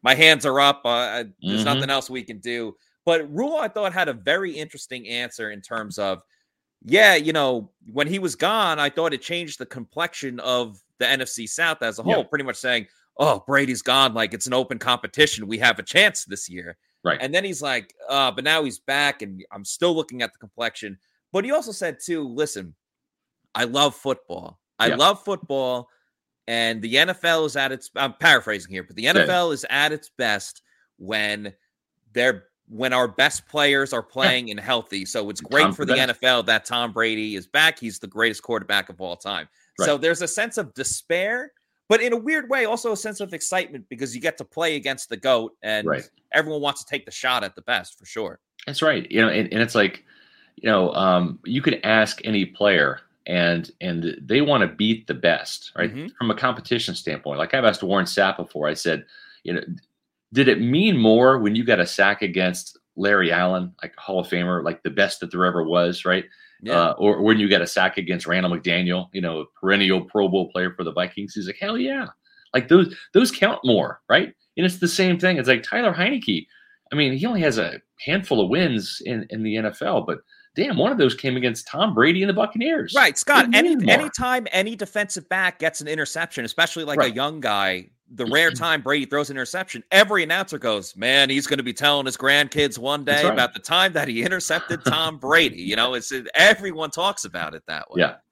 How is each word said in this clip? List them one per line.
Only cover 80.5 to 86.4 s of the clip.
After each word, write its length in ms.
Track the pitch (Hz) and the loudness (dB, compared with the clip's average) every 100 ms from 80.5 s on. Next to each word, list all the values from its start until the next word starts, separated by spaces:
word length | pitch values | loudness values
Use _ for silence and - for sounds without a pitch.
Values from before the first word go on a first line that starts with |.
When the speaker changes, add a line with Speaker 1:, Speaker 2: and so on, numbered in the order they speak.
| - | -4
Speaker 2:
damn, 220 | 262 175 | -2 2
one 140 | 220 | 2
of 60 | 247 | 4
those 160 | 135 | 2
came 240 | - 139 127 | 2 -4 0
against 300 | 123 113 - | -2 -4 -8
Tom 260 | 147 208 | -2 0
Brady 300 | 113 139 180 | 4 4 4
and 60 | 196 | 0
the 40 | |
Buccaneers. 640 | 190 214 220 269 311 202 262 | 0 0 -2 -2 -2 0 4
Speaker 1:
Right, 200 | 240 - | 4 2
Scott, 300 | - 285 240 | 2 4 6
Speaker 2:
It 80 | |
Speaker 1:
any, 160 | 220 339 | 4 4
Speaker 2:
means 140 | 285 | 2
more. 100 | 190 | 4
Speaker 1:
anytime 540 | 180 302 - 247 254 214 | 4 2 -4 -2 -2 0
any 240 | 185 202 220 | -2 -2 -6
defensive 540 | 202 208 202 - - | -6 -4 -4 -6 -6
back 300 | 185 185 - | -2 -2 0
gets 220 | 160 - | -4 -4
an 60 | 147 | -6
interception, 560 | 156 147 160 170 - | -4 -4 -4 -6 -6